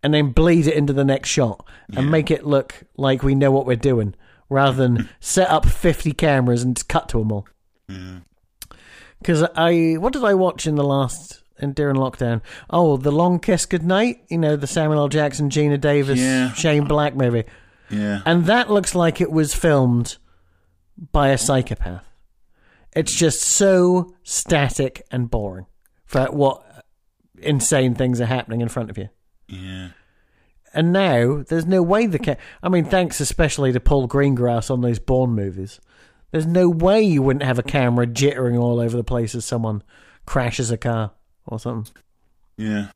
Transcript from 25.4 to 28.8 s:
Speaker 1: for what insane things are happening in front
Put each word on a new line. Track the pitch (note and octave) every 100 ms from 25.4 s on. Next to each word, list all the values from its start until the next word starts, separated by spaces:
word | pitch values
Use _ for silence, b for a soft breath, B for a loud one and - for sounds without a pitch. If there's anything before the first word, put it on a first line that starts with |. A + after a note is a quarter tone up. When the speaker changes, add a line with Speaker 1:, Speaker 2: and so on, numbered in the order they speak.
| G#2 F#2 F#2 _ _ _ _
Speaker 1:
for | C#3 C3
what | D3 C#3 - - - _ _ _ _ _ _
insane | D3 D3 - D3 C3
things | A#2+ B2+ A#2+
are | A#2
happening | B2+ A#2+ A2+
in | A#2
front | -